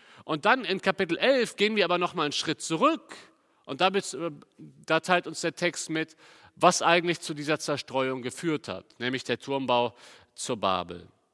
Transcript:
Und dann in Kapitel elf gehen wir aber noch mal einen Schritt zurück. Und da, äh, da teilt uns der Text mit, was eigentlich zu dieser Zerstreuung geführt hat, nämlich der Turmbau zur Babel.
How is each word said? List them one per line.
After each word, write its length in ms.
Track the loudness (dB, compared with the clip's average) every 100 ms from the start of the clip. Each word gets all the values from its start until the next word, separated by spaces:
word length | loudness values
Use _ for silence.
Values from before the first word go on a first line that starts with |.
| -20 -16 -6
Und 180 | 0
dann 220 | 2 2 2
in 160 | -2
Kapitel 360 | 0 0 -2 0
elf 380 | 2 2 0 0
gehen 220 | 0 2
wir 80 | 2
aber 140 | 2
noch 160 | 0 -2
mal 80 |
einen 100 | -2
Schritt 280 | -2 -4 -4
zurück. 540 | -4 2 2 2 -4 -20 -20 _ _ _
Und 160 | -12 0
da, 80 | 2
äh, 440 | 2 -2 -6 -8 -10 -16 -20 -20 -14 0
da 140 | 0
teilt 260 | 4 2 2
uns 140 | -4
der 160 | -6 -2
Text 340 | -2 -4 -4
mit, 280 | -4 -4 -10 -20 -20 -20 2
was 240 | 4 6
eigentlich 400 | 4 4 4 -2
zu 120 | -6
dieser 260 | -6 -2 -2
Zerstreuung 640 | -2 -6 -4 -2 -2 -2
geführt 460 | -6 -6 -4 -4 -6
hat, 320 | -12 -12 -8
nämlich 240 | -4 -4
der 160 | -2 -4
Turmbau 560 | -2 -4 2 2 2 -2 -18 -20 _ -10
zur 220 | -6 -2
Babel. 500 | 0 0 -2 -10 -16 _ _